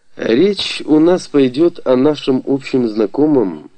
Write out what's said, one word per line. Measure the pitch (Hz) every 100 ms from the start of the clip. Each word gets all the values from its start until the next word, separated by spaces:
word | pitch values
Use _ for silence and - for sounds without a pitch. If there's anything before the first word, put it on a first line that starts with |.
| _ -
Речь | - 117 196 196 - - -
у | 156
нас | 165 180 -
пойдёт | 147 131 123 170 - -
о | 127
нашем | 147 143 - 131 -
общем | 139 135 135 117
знакомом | 107 104 - 156 139 98 78 71